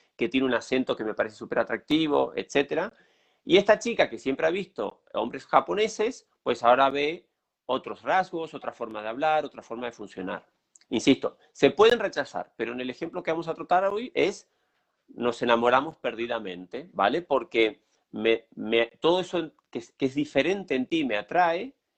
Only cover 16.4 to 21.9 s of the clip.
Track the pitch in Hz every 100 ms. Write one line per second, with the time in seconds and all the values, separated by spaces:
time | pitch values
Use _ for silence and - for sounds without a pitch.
16.4 | 101 90 90 80 175 - 101 151 170 135
17.4 | 117 117 110 101 _ _ _ 110 110 113
18.4 | - - 107 117 117 - 160 180 180 180
19.4 | 160 - _ 127 - _ 135 131 147 139
20.4 | 143 202 185 131 127 165 135 104 - 170
21.4 | 175 170 262 - _